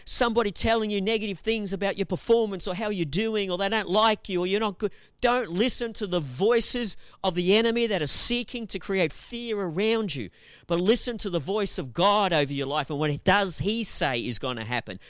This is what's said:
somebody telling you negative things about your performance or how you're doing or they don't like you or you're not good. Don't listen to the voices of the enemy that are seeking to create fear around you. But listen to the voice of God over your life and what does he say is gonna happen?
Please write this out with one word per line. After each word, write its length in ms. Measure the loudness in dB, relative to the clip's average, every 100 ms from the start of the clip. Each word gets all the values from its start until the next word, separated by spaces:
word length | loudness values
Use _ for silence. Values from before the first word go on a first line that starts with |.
somebody 480 | -2 2 2 2 0
telling 380 | 0 2 2 0
you 100 | -2
negative 400 | 0 0 -2 -4
things 320 | -2 -2 -2
about 260 | -2 -2 -2
your 80 | -2
performance 640 | -2 4 4 4 -2 -4
or 60 | -4
how 120 | -4
you're 160 | -2
doing 460 | -2 0 0 0 -2
or 80 | -2
they 100 | 0
don't 200 | 0 0
like 400 | 4 4 2 -2
you 120 | -2
or 60 | 0
you're 140 | 0
not 180 | 0 -2
good. 140 | -6 -6 -20 _
Don't 300 | 0 0 0
listen 420 | 0 0 0 -4
to 120 | -6 -4
the 140 | -2
voices 760 | -4 0 2 4 2 2 -2 -6 -10 -6
of 100 | -2
the 220 | 0 2 4
enemy 320 | 4 2 0
that 120 | 0
are 60 | 2
seeking 640 | 4 4 2 -2 -8 -8
to 100 | -8
create 340 | -4 0 0
fear 480 | -2 -12 -10 -6 -4
around 540 | -4 -2 0 0 -2
you. 160 | -6 -8 -12 -20 -18 -4
But 120 | 0
listen 380 | 2 2 0 -4
to 120 | -4
the 100 | -4
voice 380 | -2 -2 0 0
of 140 | -2
God 400 | 2 4 4 4
over 200 | 2 0
your 160 | -2 -2
life 220 | -2 -2
and 80 | -2
what 240 | -2 0
does 340 | 2 4 2 0
he 240 | -2 -2
say 380 | 0 0 0 0
is 180 | -2 -4
gonna 260 | -4 -6
happen? 360 | -4 -4 -4 -10 -12